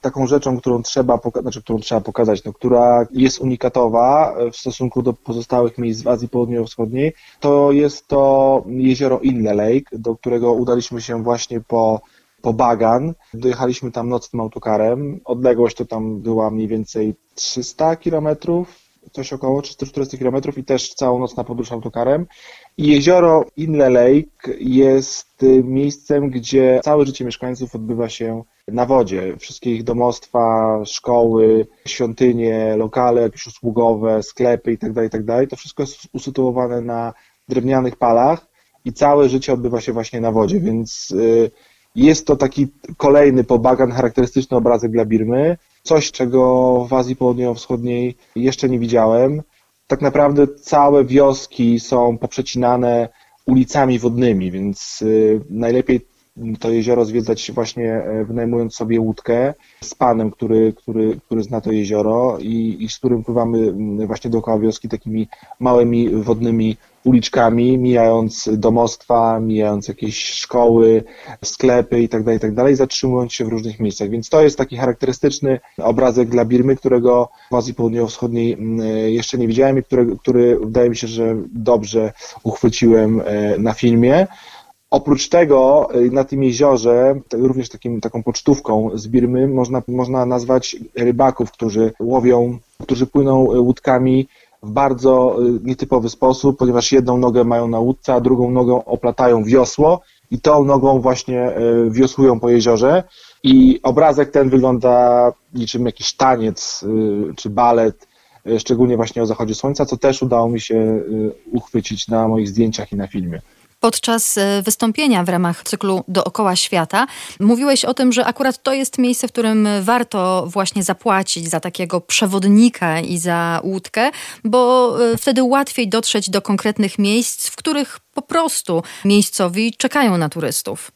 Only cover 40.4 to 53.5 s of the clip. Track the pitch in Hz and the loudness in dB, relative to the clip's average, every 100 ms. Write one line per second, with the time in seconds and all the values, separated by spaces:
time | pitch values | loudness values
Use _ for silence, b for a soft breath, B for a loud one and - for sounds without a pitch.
40.4 | 101 196 175 113 113 - - 95 113 113 | 0 0 -2 -4 -6 -12 -6 -2 2 2
41.4 | 113 b b b b - 143 156 - 143 | 0 b b b b 2 4 4 0 0
42.4 | 135 143 139 _ - - 143 143 143 127 | 0 0 -4 _ -20 -2 4 6 6 4
43.4 | 117 120 123 127 127 120 123 123 123 139 | 2 2 2 2 0 0 0 0 0 0
44.4 | 131 127 113 117 117 113 110 110 110 123 | 0 0 2 0 0 -2 0 0 0 0
45.4 | 156 175 _ _ - 156 143 - 127 131 | 0 -2 _ _ 0 0 0 -4 0 2
46.4 | 127 127 127 123 120 131 127 127 127 120 | 4 4 2 2 0 -2 -2 -2 -2 0
47.4 | 123 117 - 120 120 120 123 120 b 110 | -4 -4 -6 -6 -4 -4 -6 -8 b -2
48.4 | 127 131 131 123 117 120 110 117 131 151 | -2 -2 -2 -2 0 2 4 4 2 0
49.4 | - _ _ _ _ 139 143 143 143 143 | -10 _ _ _ _ -2 0 2 2 4
50.4 | 143 - - 147 143 143 123 131 139 131 | 2 0 -2 2 4 4 4 4 4 2
51.4 | - - 117 117 - 127 120 117 123 - | -8 -2 0 0 0 0 2 0 -6 -8
52.4 | 131 127 123 123 120 120 117 b b b | -8 -2 0 0 0 0 -2 b b b
53.4 | - | 0